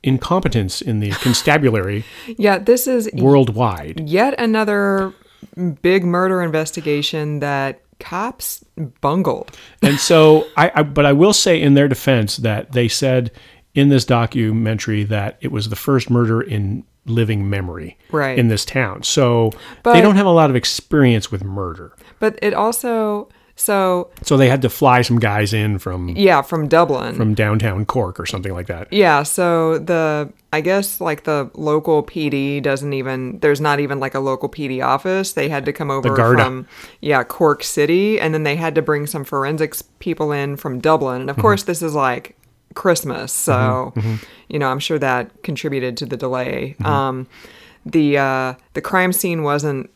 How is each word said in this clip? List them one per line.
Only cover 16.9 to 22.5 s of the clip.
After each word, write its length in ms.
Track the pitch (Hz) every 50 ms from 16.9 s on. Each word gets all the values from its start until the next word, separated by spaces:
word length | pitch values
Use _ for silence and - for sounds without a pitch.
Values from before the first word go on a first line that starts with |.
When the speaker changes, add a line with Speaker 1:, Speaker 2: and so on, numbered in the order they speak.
| _ _ _ 139
Speaker 1:
living 400 | 113 117 113 107 110 101 98 98
memory 460 | 101 98 95 90 82 87 - 87 - _ _ _
Speaker 2:
Right. 260 | - 151 143 135 131 127
Speaker 1:
in 100 | 120 113
this 160 | 110 104 -
town. 380 | - - 131 123 98 95 95
So 480 | - - - 151 135 120 120 117 113 110 - - - - - -
Speaker 2:
But 120 | - 233 240
Speaker 1:
they 60 | 175
don't 160 | 180 214 196
have 100 | 196 202
a 40 | 190
lot 200 | 170 165 156 143
of 60 | 127
experience 720 | 120 - - - - - _ 160 151 139 123 117 107 - -
with 120 | - 92 101
murder. 480 | 98 95 101 95 87 82 87 85 82 _ _ - - _ _
Speaker 2:
But 180 | 220 220 220 -
it 120 | - 208